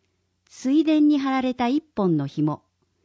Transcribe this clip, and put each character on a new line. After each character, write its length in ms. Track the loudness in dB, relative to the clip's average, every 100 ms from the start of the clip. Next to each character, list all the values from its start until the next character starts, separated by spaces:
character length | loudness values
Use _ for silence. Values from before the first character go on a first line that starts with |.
| _ _ _ _ _
水 360 | -10 -2 0
田 140 | 2 4
に 200 | 4 2
張 120 | 0
ら 100 | -2
れ 140 | -2
た 140 | -2 -2
一 120 | -2
本 360 | -4 -2 0 0
の 100 | -2
紐。 380 | -4 -4 -4 _ _ _ _